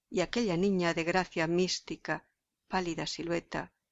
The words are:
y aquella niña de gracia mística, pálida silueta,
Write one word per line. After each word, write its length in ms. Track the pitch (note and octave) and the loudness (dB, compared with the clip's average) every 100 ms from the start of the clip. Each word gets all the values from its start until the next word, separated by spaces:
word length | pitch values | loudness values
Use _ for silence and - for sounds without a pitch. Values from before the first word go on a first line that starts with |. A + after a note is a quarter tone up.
| _ | _
y 120 | F#3+ | -2
aquella 360 | E3 A#3+ A3+ E3+ | 0 0 0 2
niña 380 | G3+ F#3 F3 | 2 2 2
de 100 | E3+ | 0
gracia 420 | E3 F#3 F3+ F3+ D#3+ | 2 0 0 0 2
mística, 800 | F3 F3+ - - E3 - D#3 - _ _ _ - | 2 2 0 -6 -8 -4 -6 -8 _ _ _ -4
pálida 380 | F#3 F3 D#3 D3+ | -2 -2 -2 -4
silueta, 680 | - E3 E3+ - D3+ F3 _ _ | -4 -2 -4 -4 -6 -8 _ _